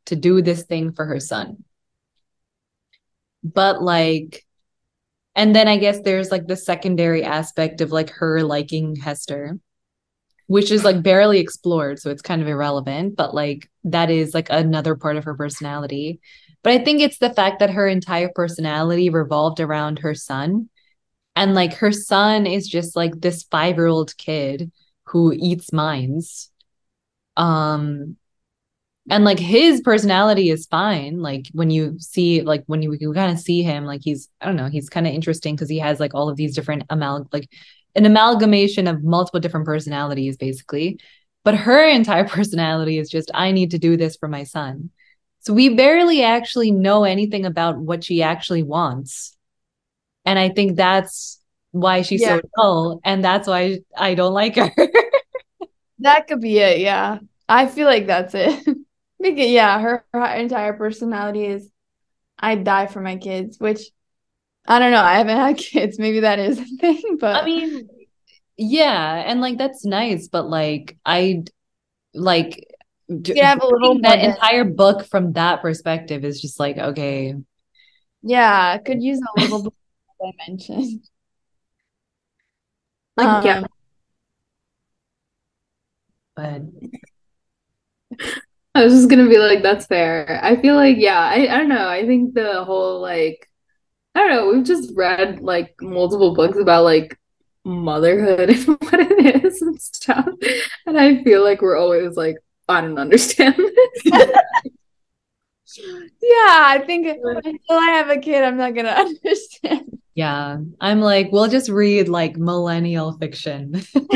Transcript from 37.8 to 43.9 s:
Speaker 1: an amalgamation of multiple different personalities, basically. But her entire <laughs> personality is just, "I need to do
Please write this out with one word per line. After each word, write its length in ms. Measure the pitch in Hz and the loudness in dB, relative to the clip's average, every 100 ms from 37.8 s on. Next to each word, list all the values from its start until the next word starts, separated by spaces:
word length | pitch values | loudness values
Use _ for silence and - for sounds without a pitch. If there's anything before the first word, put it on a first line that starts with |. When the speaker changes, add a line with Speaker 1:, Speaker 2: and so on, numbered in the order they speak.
| _ - | _ 2
Speaker 1:
an 100 | 214 | 6
amalgamation 840 | 214 220 233 220 202 202 202 180 | 6 4 4 4 4 2 0 -2
of 160 | 160 | -2
multiple 360 | 156 170 180 180 | 0 0 0 -4
different 240 | 170 165 156 | -4 -6 -4
personalities, 720 | 151 151 143 143 139 135 131 | -6 -6 -8 -6 -6 -6 -6
basically. 640 | 135 131 - 147 165 208 _ _ _ _ | -8 -8 -8 -6 -6 -8 _ _ _ _
But 120 | 208 214 | 0 0
her 300 | 214 269 311 | 4 6 6
entire 380 | 269 220 175 202 | 4 2 0 0
<laughs> 20 | |
personality 680 | 175 208 170 160 160 160 156 | -2 -2 -2 -2 -2 -2 -4
is 100 | 156 | -4
just, 200 | 160 156 | -6 -6
"I 180 | - 185 | -4 -2
need 200 | 190 180 | 0 0
to 80 | 170 | 0
do 180 | 165 | 0